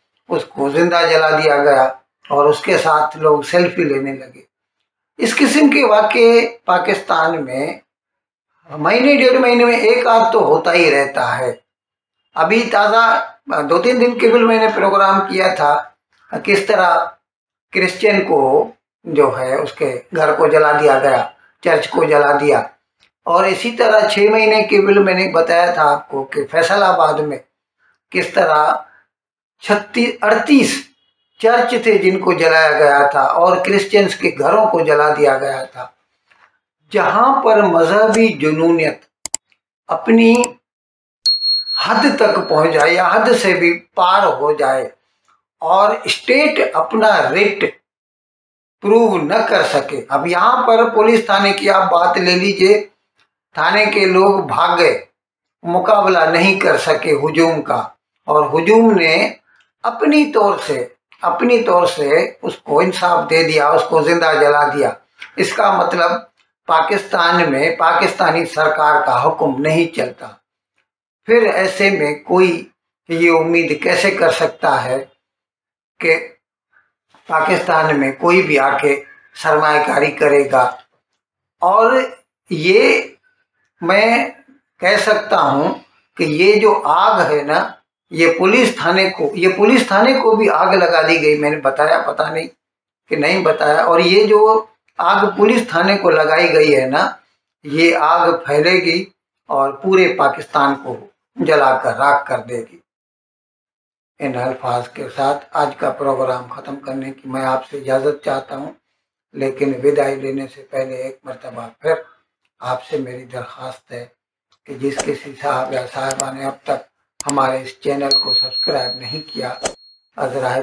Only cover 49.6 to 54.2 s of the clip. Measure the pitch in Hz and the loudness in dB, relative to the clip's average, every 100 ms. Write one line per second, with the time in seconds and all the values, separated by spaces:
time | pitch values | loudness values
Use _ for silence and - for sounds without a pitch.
49.6 | 160 143 - - - 139 175 175 220 269 | 0 -2 -4 -10 -4 -4 -2 0 0 0
50.6 | 247 226 233 214 220 226 220 196 202 196 | 2 4 4 2 4 2 2 0 0 0
51.6 | 202 190 190 170 180 185 180 180 202 190 | 0 2 2 2 2 0 0 0 0 2
52.6 | 190 208 - _ _ _ _ _ _ - | 4 2 0 _ _ _ _ _ _ -4
53.6 | 165 202 208 208 185 185 | 0 0 0 0 2 4